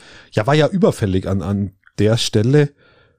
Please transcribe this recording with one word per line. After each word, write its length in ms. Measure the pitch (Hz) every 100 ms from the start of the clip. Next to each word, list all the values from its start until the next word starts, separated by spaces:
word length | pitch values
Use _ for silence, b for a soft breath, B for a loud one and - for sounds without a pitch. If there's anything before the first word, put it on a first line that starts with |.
| B B B
ja, 140 | - 107
war 80 |
ja 140 | 151 143
überfällig 580 | 196 196 - 104 92 87
an, 160 | 98
an 300 | 82 101 98 - _ -
der 200 | 101 117
Stelle. 520 | - 110 113 147 143 - b b b